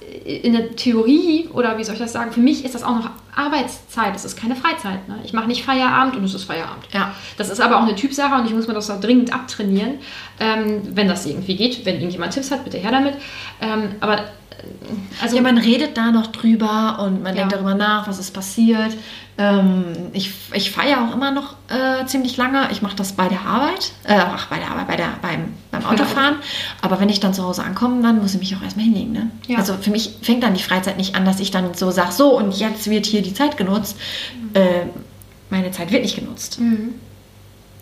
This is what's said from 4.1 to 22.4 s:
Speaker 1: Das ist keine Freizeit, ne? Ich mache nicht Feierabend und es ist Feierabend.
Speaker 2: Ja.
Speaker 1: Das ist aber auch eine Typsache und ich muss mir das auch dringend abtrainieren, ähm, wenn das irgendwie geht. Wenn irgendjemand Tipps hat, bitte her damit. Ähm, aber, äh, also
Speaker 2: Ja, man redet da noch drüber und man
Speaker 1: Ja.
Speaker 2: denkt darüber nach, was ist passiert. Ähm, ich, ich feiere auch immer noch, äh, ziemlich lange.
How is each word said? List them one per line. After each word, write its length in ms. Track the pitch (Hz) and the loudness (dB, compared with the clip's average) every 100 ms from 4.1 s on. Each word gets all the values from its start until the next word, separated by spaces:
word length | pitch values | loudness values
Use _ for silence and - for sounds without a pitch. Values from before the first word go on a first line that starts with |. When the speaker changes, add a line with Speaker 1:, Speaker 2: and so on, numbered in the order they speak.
Speaker 1:
Das 100 | 190 | -2
ist 120 | - - | -8 -6
keine 200 | 226 254 | -4 0
Freizeit, 500 | 330 - 196 190 190 | 0 -2 -4 -8 -8
ne? 100 | 208 | -12
Ich 80 | - | -4
mache 120 | 233 233 | -2 0
nicht 160 | 240 | 0
Feierabend 520 | - 262 254 - 262 254 | 0 2 4 4 2 0
und 80 | |
es 100 | 190 | -2
ist 100 | 190 | -4
Feierabend. 420 | - 165 - - - | -6 -6 -8 -12 -6
Speaker 2:
Ja. 200 | 196 196 - - - | -4 -4 -6 -12 -8
Speaker 1:
Das 140 | 196 | -4
ist 100 | 208 | 0
aber 160 | 233 226 | 4 4
auch 40 | |
eine 120 | 226 196 | 4 2
Typsache 380 | 269 - 285 | -2 0 2
und 120 | 269 226 | 2 2
ich 80 | |
muss 120 | 220 226 | 0 0
mir 80 | |
das 160 | 208 208 | -2 -4
auch 80 | 196 | -2
dringend 320 | 208 247 240 | 4 4 4
abtrainieren, 600 | 254 - - 202 196 226 285 - - - - | -2 -6 -4 0 2 0 -4 -10 -16 -14 -2
ähm, 400 | 220 220 214 214 - | 0 2 0 -2 -2
wenn 120 | 196 196 | 2 2
das 180 | 170 151 | 2 -4
irgendwie 280 | 147 190 185 | -4 -4 0
geht. 280 | 247 247 | 0 0
Wenn 120 | 196 165 | -2 -2
irgendjemand 360 | 175 170 170 | -2 -4 -4
Tipps 180 | 269 262 | -4 -4
hat, 140 | 262 | -6
bitte 140 | - 180 | -6 -6
her 120 | 202 | 0
damit. 240 | 262 285 277 - - - - | 2 2 -2 -10 -14 -14 -8
Ähm, 340 | 220 220 208 202 | -4 -2 -2 -2
aber, 180 | 208 208 | 0 0
äh, 40 | - - - - - - - 196 - - | -2 -14 -20 -18 -18 -16 -10 -10 -10 -6
also 140 | 240 247 | 0 4
Speaker 2:
Ja, 60 | |
man 140 | 254 233 | 6 6
redet 400 | 226 262 302 226 | 6 4 2 0
da 140 | 226 | 2
noch 160 | 226 220 | 2 2
drüber 720 | - 226 220 220 214 220 - | 0 4 4 4 2 0 0
und 220 | 196 190 | 0 -2
man 140 | 185 190 | -2 0
Speaker 1:
Ja. 60 | |
Speaker 2:
denkt 100 | 190 | 0
darüber 220 | 196 190 202 | 0 0 2
nach, 320 | 208 208 202 | 2 0 -2
was 100 | 190 | -6
ist 140 | 190 | -8
passiert. 640 | 196 190 - 226 220 220 220 - - - - | -8 -4 4 4 4 0 -4 -12 -18 -12 0
Ähm, 440 | 202 196 190 185 175 165 180 | 4 6 6 4 0 -6 -6
ich, 180 | 196 190 - - | -6 -6 -8 -8
ich 200 | 196 - | -4 -4
feiere 280 | - 277 262 233 | 0 2 2 0
auch 60 | |
immer 160 | 220 277 | 0 -2
noch, 240 | 277 285 - - | -2 -4 -12 -6
äh, 360 | 254 262 262 262 | -2 0 0 -2
ziemlich 300 | 269 247 | -2 -2
lange. 320 | 254 | -2